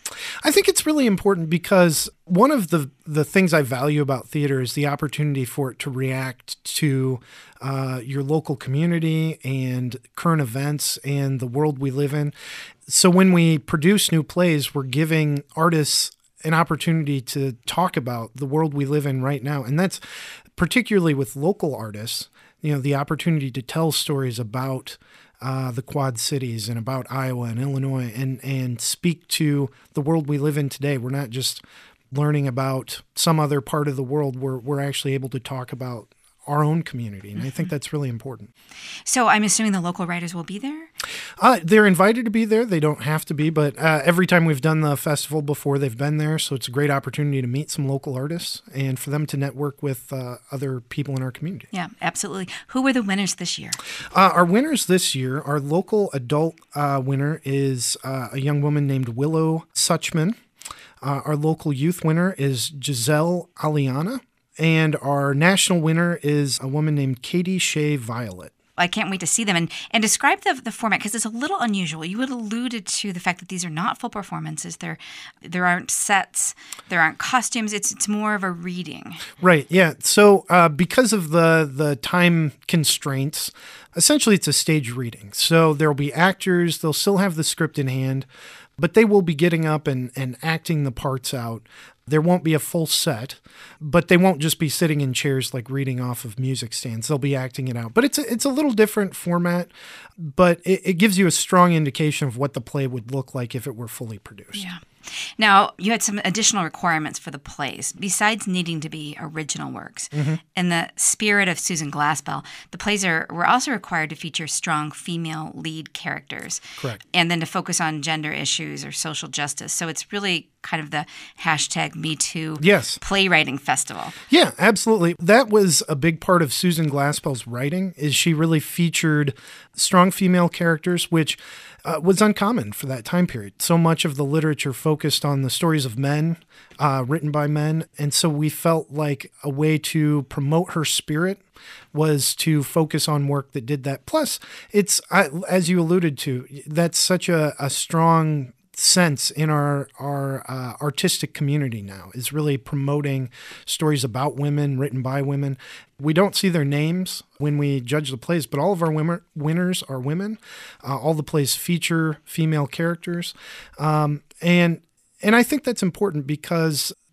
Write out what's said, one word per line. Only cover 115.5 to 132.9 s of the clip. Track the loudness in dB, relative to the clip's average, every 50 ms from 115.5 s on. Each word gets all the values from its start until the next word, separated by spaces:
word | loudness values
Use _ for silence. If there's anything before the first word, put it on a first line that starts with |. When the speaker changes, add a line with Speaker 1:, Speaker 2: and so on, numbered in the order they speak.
| -12
Speaker 2:
lead | -12 -10 -10 -10 -10 -12 -12 -14
characters. | -12 -10 -8 -10 -10 -10 -12 -12 -12 -10 -10 -10 -10 -10 -14 -14 -10
Speaker 1:
Correct. | -8 -8 -8 -10 -10 _ 0
Speaker 2:
And | 0 0 2
then | 0 -2
to | -4
focus | -4 -6 -6 -4 -4 -2 -2
on | -2 -2 -4 -4
gender | -4 -4 -4 -4 -4 -6
issues | -6 -4 -4 -4 -4 -4 -6 -8 -10 -12 -12
or | -10
social | -8 -8 -8 -6 -8 -8 -10 -8
justice. | -6 -6 -6 -6 -6 -8 -8 -8 -6
So | -6 -6 -6
it's | -6 -8 -10 -8
really | -8 -4 -2 -2 -2 -2 -4 _ _ _
kind | -8 -6 -6 -6 -6
of | -6
the | -6 -6 -6 -8 -12 -18 -20 -20 -18 -6
hashtag | -2 0 0 0 -2 -2 -2 -4 -4 -4 -6
Me | -6 -6 -4 -4
Too | -4 -4 -4 -4 -6 -6 -6 -4 2
Speaker 1:
Yes. | 6 6 6 6 4 0 -6 -8
Speaker 2:
playwriting | -6 -2 0 2 4 4 4 4 4 2 -2 -4
festival. | -2 0 0 0 -2 -4 -6 -10 -10 -10 -12 -14 0 4
Speaker 1:
Yeah, | 6 6 6 4 4 4
absolutely. | 4 4 4 4 4 2 4 4 4 2 2 2
That | 4 6 6 6 6 6
was | 4 4 6 6 4 2 0 0
a | -2
big | 0 2 2 0 0
part | 2 2 4 4
of | 4 2 0
Susan | 0 0 0 2 0 0 0
Glaspell's | 0 0 0 0 0 -2 -4 -4 -4 -4 -6 -8
writing, | -6 -4 -4 -2 -2 -2 -4 -4 -4
is | -4 -2 0 0
she | 2 4 4 4
really | 4 4 4 4 2
featured | 0 -2 0 0 0 2 2 2 2 2 4 4 2 0 -2 -6 -12 -20 -20 -20 -20 _ _
strong | -2 0 4 6 6 6 6
female | 4 2 2 4 4 4 4 2
characters, | 0 0 0 0 0 0 0 0 0 0 0 2
which | 2 2 2 0 -2 -6 -10 -16 -20 -20 -20 -20 -20 -10 -6
uh, | -4 -4 0
was | 2 2 4 6
uncommon | 6 4 4 4 2 2 2 0 -2 -4 -8
for | -8 -6
that | -6